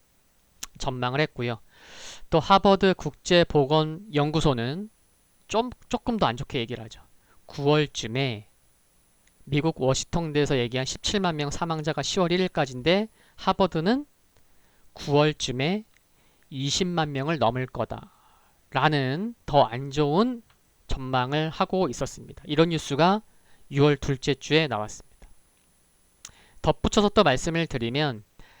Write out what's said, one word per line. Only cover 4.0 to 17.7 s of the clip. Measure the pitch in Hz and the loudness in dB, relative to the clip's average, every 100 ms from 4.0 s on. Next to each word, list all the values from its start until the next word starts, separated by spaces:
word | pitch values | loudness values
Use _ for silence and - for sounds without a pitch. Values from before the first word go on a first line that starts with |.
| 214 143 147 156 151 123 117 160 214 _ _ _ _ _ _ | -4 0 0 2 2 0 -2 -6 -10 _ _ _ _ _ _
좀, | 208 247 - - | -2 -2 -8 -8
조금 | 240 - 226 | -6 -4 0
더 | 147 | 0
안 | 120 | -2
좋게 | 131 143 | -6 -6
얘기를 | 113 117 113 | -6 -8 -12
하죠. | - - _ _ - - | -18 -20 _ _ -20 -16
구월쯤에 | - 143 151 147 - 113 120 135 107 107 _ _ _ _ _ _ _ _ _ | -4 2 2 0 -4 -6 -4 -4 -6 -14 _ _ _ _ _ _ _ _ _
미국 | - 147 160 - | -4 -2 -2 0
워싱턴대에서 | 131 131 - 175 160 147 143 139 | 0 0 -2 -4 -2 0 2 0
얘기한 | 120 127 131 | 0 -2 -6
십칠만 | - - 214 185 156 | -6 -4 -2 0 -2
명 | 143 | -4
사망자가 | - 170 160 151 151 | -4 -4 -4 -4 -4
시월 | 139 202 170 | -4 0 0
일 | 180 | 2
일까지인데 | 185 - 139 127 123 185 220 _ _ - | 0 0 -4 -2 2 2 0 _ _ -6
하버드는 | - 190 190 165 170 262 294 _ _ _ _ _ _ _ - | -2 2 2 2 0 0 -2 _ _ _ _ _ _ _ -20
구월쯤에 | - - 143 151 147 - 123 139 208 220 _ _ _ _ _ _ | -14 0 2 2 0 -6 -2 -2 -2 -6 _ _ _ _ _ _
이십만 | 135 139 - 180 170 151 | -6 -4 -2 -2 -2 -2
명을 | 139 143 160 | -2 -2 0
넘을 | 110 123 | 0 0
거다라는 | 131 | -6